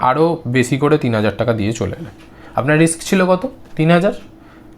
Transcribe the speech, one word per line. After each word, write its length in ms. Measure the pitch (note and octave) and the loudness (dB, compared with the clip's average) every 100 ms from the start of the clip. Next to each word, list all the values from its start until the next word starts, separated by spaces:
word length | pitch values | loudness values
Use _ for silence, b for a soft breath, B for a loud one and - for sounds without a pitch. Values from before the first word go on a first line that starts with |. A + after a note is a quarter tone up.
| B2+ | 0
আরও 160 | C#3+ E3 D#3+ B2 B2+ | 2 2 0 -2 0
বেশি 200 | B2 C3+ | 0 0
করে 140 | D3 D3+ | 2 2
তিন 140 | B2+ A2 | 2 0
হাজার 160 | G#2 G2+ | 0 0
টাকা 120 | A#2 | -2
দিয়ে 200 | A2 G2+ | -2 -2
চলে 220 | A2 F#2+ - | -4 -6 -8
এলেন। 140 | E3 - - B B - | -14 -18 -20 B B -4
আপনার 180 | B2+ D3+ | 0 2
রিস্ক 200 | E3 - - | 2 0 -2
ছিল 120 | F#3+ F#3 | 0 2
কত? 120 | F#3 C4+ - - - | 0 -2 -12 -10 -2
তিন 120 | D#3+ | 2
হাজার, 240 | F3 G3 B3 - - B B B | 2 2 -2 -10 -20 B B B